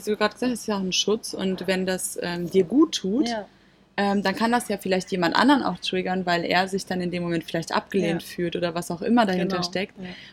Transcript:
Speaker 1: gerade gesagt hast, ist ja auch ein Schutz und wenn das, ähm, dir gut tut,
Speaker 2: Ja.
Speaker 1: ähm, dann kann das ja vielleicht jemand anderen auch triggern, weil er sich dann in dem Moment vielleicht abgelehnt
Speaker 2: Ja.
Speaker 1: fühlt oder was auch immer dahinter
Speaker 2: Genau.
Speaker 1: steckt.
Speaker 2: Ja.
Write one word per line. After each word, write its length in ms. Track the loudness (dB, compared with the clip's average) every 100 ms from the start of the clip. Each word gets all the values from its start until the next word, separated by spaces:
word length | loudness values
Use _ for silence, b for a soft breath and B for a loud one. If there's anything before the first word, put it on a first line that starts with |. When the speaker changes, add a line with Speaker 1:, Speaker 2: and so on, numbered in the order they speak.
| -2 0
Speaker 1:
gerade 160 | 0
gesagt 80 | 0
hast, 100 | -2
ist 160 | -2 -2
ja 80 | -2
auch 60 |
ein 100 | 0
Schutz 420 | 0 0 0 -2
und 340 | -4 -2 -2 0
wenn 180 | 0 0
das, 320 | -2 -4 -6
ähm, 280 | -6 -4 0
dir 140 | 2
gut 320 | 4 4 4 2
tut, 340 | -2 0 0
Speaker 2:
Ja. 160 | -2 -8 b b b b -2
Speaker 1:
ähm, 260 | 2 2
dann 120 | 0 2
kann 160 | 2
das 160 | 2 0
ja 80 | -4
vielleicht 340 | 0 0 0
jemand 240 | 0 2 4
anderen 280 | 6 6
auch 140 | 2 -4
triggern, 460 | -4 -2 -2 -2 0
weil 180 | 0
er 240 | 2 2 2
sich 180 | -2 -4
dann 160 | -4
in 100 | -2
dem 120 | -2
Moment 200 | -2 -2
vielleicht 300 | -2 -4 -2
abgelehnt 480 | -4 0 0 0 -2
Speaker 2:
Ja. 40 | -6
Speaker 1:
fühlt 280 | -6 -4 -2
oder 180 | -2
was 160 | -4 -6
auch 120 | -4
immer 240 | 2 4 4
dahinter 320 | 2 0 -2
Speaker 2:
Genau. 100 | -4
Speaker 1:
steckt. 240 | -4 -6 -10
Speaker 2:
Ja. 120 | -14 -14 B